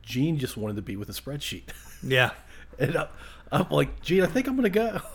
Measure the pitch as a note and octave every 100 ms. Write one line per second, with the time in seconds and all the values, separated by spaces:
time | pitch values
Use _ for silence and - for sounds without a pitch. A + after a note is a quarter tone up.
0 | - B2 D3+ D3+ B2+ - G#2+ G#2 F#2+ G2+
1 | G2+ G2 - C#3+ - F2+ - - - -
2 | C3 C3 A#2+ - - - - - - E3
3 | D#3 - - - - D#3+ F#3 D3 C#3 -
4 | - F#3 F3 B3+ C4 C4 A3+ G3 A3+ G3
5 | -